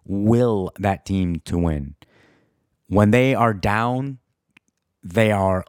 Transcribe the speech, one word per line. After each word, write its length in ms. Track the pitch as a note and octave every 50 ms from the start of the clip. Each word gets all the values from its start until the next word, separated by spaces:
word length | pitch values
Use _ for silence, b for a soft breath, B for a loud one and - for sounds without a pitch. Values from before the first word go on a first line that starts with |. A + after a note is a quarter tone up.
| b
will 680 | - G2 G2+ G#2 A2 A#2 A#2+ B2 A#2+ A2 G2 F#2 F2+ - -
that 260 | G2 G2 F#2+ - -
team 360 | - G2 F#2+ F#2 F2 E2+ D2+ -
to 140 | - F2 F2
win. 360 | E2+ E2 D#2 D2 C#2 C#2+ C#2+ - b b b b b b b b b b b b b b b _ _ -
When 220 | - G#2 G#2 G#2
they 240 | A2+ B2 B2+ C3+ C3
are 200 | G#2 A#2 A2+ G#2+
down, 640 | F#2 - G#2 G#2 A2 A#2 B2 B2+ B2+ C#3 C#3 C3+ - _ _ _ _ _ _ _ _ _ _ _ _ _ _ _ _
they 280 | - F2+ F2 A2+ A2 G#2+
are 340 | G#2 G2 F#2+ F#2+ F#2 F#2 -